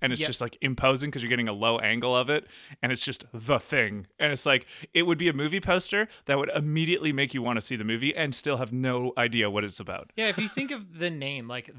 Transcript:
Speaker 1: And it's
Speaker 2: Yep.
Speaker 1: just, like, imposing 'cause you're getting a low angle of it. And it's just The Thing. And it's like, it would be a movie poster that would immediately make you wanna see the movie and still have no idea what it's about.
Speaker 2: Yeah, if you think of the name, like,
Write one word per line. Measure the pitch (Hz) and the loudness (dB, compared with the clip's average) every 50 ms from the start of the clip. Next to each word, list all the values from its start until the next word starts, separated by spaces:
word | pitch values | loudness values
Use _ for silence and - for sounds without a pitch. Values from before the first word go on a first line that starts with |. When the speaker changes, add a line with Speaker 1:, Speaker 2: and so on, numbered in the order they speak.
Speaker 1:
And | 139 127 | -2 -2
it's | 127 117 | 0 0
Speaker 2:
Yep. | 151 | -2
Speaker 1:
just, | 143 123 - | -2 -2 -4
like, | 123 117 - - | -4 -6 -4 -4
imposing | - 135 127 - - 131 135 127 143 147 | -2 -2 0 2 4 4 4 2 0 -4
'cause | - 131 | -4 -4
you're | 120 117 | -2 0
getting | 123 120 117 110 | 0 0 0 -2
a | |
low | 104 101 110 117 117 113 | -2 0 2 2 2 2
angle | - 107 113 120 127 127 123 | 2 2 0 2 2 2 2
of | 123 127 127 | 2 2 2
it. | 147 151 - - - - - - 139 - | 0 -2 -2 -6 -14 -20 -20 -20 -8 -4
And | - 123 | -2 -2
it's | 127 117 - | 0 -2 -2
just | 143 127 - - - | -4 -6 -8 -10 -14
The | - 113 113 123 143 113 | -14 -6 0 2 2 2
Thing. | - - 151 135 113 104 104 104 95 - _ - | 2 0 2 2 2 2 -2 -6 -10 -12 _ -2
And | 147 151 | 0 0
it's | 143 131 - | 0 0 2
like, | 147 135 123 - - - - - - | 4 4 4 2 -2 -16 -18 -8 0
it | - 165 | 2 2
would | 170 175 170 147 | 4 4 2 2
be | 175 170 | 2 2
a | |
movie | 147 135 147 151 170 196 | 2 2 0 -2 -2 0
poster | - 196 180 185 180 - 202 202 220 - - - _ | 2 2 2 2 2 0 0 0 0 -2 -6 -6 _
that | - 139 | 0 2
would | 135 143 - | 2 2 0
immediately | - 151 147 151 151 160 160 156 175 - 156 156 | 0 0 0 0 2 2 2 2 2 2 2 0
make | 139 135 143 123 | 2 2 0 0
you | - 131 | 0 -2
wanna | 117 120 120 113 | -2 0 0 -2
see | - - 131 | -2 -2 -4
the | 110 107 | -2 -2
movie | 110 113 117 131 147 - | -2 0 0 0 0 0
and | - 156 143 123 | 0 -2 -2 -2
still | - - 147 139 | -2 -2 -2 0
have | 120 127 110 | 0 -2 -2
no | 120 127 127 131 127 123 127 123 - | -2 -2 0 0 0 0 -2 0 0
idea | 120 120 120 113 117 107 104 | 2 2 2 2 2 2 2
what | 101 104 | 2 0
it's | 104 101 90 - | -2 -2 -4 -8
about. | - 85 92 92 - - _ | -10 -8 -10 -10 -10 -10 _
Speaker 2:
Yeah, | 220 226 214 | -2 0 0
if | 180 | 0
you | 165 220 202 | 0 -2 -4
think | - 269 277 262 | -4 -6 -6 -6
of | 285 226 202 180 165 165 | -6 -8 -10 -12 -8 -6
the | 170 175 | -4 -4
name, | 165 147 139 139 143 131 120 | -4 -4 -6 -6 -6 -6 -8
like, | 117 123 123 117 - 151 | -8 -8 -10 -10 -12 -14